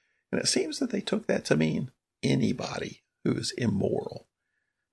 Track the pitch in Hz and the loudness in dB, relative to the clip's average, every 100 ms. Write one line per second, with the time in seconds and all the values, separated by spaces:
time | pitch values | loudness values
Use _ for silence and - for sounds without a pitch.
0 | _ _ _ - - - 330 302 262 - | _ _ _ -2 0 0 0 -2 -2 -2
1 | - 220 - 190 - - - - - - | -2 -2 0 -2 2 2 4 0 -4 -10
2 | _ _ - 135 107 - - - - - | _ _ 0 2 2 0 -4 -6 -8 -10
3 | _ _ - - - - 117 101 - - | _ _ -2 0 -2 -2 0 2 0 0
4 | - - - _ _ _ _ _ _ | -4 -8 -16 _ _ _ _ _ _